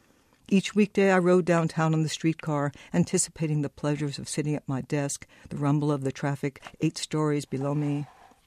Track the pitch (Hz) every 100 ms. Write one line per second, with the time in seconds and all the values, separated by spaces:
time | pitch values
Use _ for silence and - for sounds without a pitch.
0 | _ _ _ _ - 196 - 202 208 -
1 | 196 185 175 180 170 170 165 - 160 160
2 | 156 - 160 - - 147 143 - - 180
3 | 165 185 - - 160 151 139 - 147 147
4 | 147 - 131 - 147 147 - 131 131 147
5 | 143 - - - - 143 143 151 147 143
6 | 135 - 143 139 143 - - - 156 -
7 | - 156 151 147 - 131 143 147 147 143
8 | 143 - - _